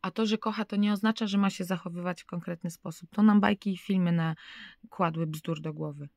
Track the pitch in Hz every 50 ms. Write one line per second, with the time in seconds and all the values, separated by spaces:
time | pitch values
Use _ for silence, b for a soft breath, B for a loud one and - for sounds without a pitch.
0 | - 185 - - 226 214 220 214 - 220 214 220 214 _ - 202 208 208 208 196
1 | 208 220 220 - 233 202 196 202 196 196 - - 185 175 190 170 - 180 170 175
2 | 175 180 180 - - - - 175 165 - 175 165 - 175 165 - _ 175 165 -
3 | - - - - 208 214 208 208 196 202 208 - - 202 190 175 - - 196 185
4 | 180 175 170 170 165 165 160 - - - - - - - - _ - - - -
5 | 185 165 160 160 165 156 156 156 - - 160 156 156 160 151 151 156 151 143 147
6 | 143 143 _